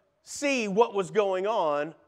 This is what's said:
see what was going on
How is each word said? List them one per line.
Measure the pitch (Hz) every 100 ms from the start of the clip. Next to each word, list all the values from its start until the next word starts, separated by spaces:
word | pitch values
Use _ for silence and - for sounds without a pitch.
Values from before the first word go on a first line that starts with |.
| _ _ -
see | - 285 269 214
what | 190 233
was | 196 180
going | 170 202 185 196
on | 226 165 147 151 160